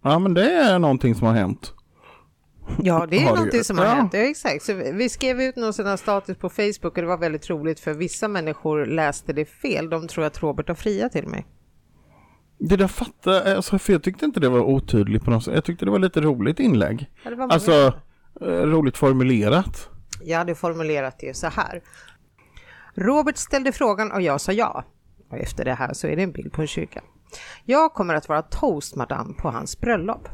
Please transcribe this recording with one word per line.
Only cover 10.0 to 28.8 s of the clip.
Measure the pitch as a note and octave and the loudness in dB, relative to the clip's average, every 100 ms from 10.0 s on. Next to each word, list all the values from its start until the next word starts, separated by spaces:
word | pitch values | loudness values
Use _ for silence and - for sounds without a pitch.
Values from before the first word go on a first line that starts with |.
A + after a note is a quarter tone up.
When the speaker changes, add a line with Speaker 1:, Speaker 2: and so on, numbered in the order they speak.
| E3 | -6
Speaker 2:
tror | - | -4
att | D3+ - | -4 -2
Robert | D#3 C#3+ D#3 | -4 -4 -6
har | |
friat | E3+ A3 G3 A#3 | -4 -2 -2 -2
till | E3 - | -4 -6
mig. | - - _ _ _ _ _ _ _ _ _ _ _ D#3+ | -10 -12 _ _ _ _ _ _ _ _ _ _ _ 0
Speaker 1:
Det | F#3+ | 2
där | F#3+ | 2
fattar, | - - - - F#3+ F#3+ F#3+ | 0 -8 -4 2 2 4 0
alltså, | - F#3+ | 0 -2
för | - | 2
jag | F3+ | 2
tyckte | F#3+ F#3 | 2 -2
inte | D4+ A3+ | -2 2
det | C3+ | 2
var | B2 | 4
otydligt | G#2+ C3+ - A2+ G#2 A2 | 4 2 2 2 4 2
på | - | 2
något | A#2 | 0
sätt. | - | 2
Jag | D#3 | -2
tyckte | - F3 | -2 -4
det | F#3+ | 0
var | G3+ | 2
lite | F#3 E3 | 2 2
roligt | D3+ B2+ G2+ E3 | 0 0 0 2
inlägg. | C4 B2+ E2 A#2 C3+ - | 2 4 2 -2 -8 -14
Speaker 2:
Ja, | A#3+ | -12
det | A#3 | -6
var | |
många. | B3+ | 2
Speaker 1:
Alltså, | E3+ G3 D3+ C3+ C3 - _ - - | 2 6 6 6 2 -12 _ -20 -8
eh, | - | -2
roligt | E2+ D3 D#3+ C#3 - | 0 4 4 2 2
formulerat. | C#3+ C3 B2+ A#2+ G#2 D3+ F#3+ - - - - - | 2 4 4 4 4 2 0 -8 -14 -18 -16 -14
Speaker 2:
Jag | E3 E3 | -4 -2
hade | F3 | -2
formulerat | D#3+ E3+ E3 D#3 D3+ C3 - | -4 -4 -4 -2 -2 -4 -8
det | - C3 | -12 -6
så | E3 | -6
här. | D#3 - F3+ _ - - _ _ _ _ - - - - | -4 -6 -8 _ -20 -20 _ _ _ _ -20 -20 -20 -14
Robert | - F#3+ D4 D4 D4 | -2 2 2 0 -2
ställde | - C#4 C4 | -2 0 0
frågan | - B3+ G3 G#3+ | 0 0 2 -2
och | G3+ | 0
jag | E3+ C#3 | 0 0
sa | - | 0
ja. | G3+ A#3 - - _ _ _ _ | 0 0 -4 -12 _ _ _ _
Och | - | -10
efter | - - | -8 -4
det | B2+ | -4
här | B2+ B2+ | -2 -4
så | C3+ D#3 | -4 -4
är | D3+ | -2
det | |
en | F#3+ | -2
bild | - - | -6 -10
på | - | -6
en | D#3 | -6
kyrka. | - D#3+ - - _ _ - - - | -4 -8 -10 -18 _ _ -20 -20 -16
Jag | - C4+ D#4+ | 0 2 2
kommer | - F3+ | 2 -2
att | D3+ - | -2 0
vara | D3+ | -2
toastmadam | - - D4 D#3 | -2 -2 -2 -2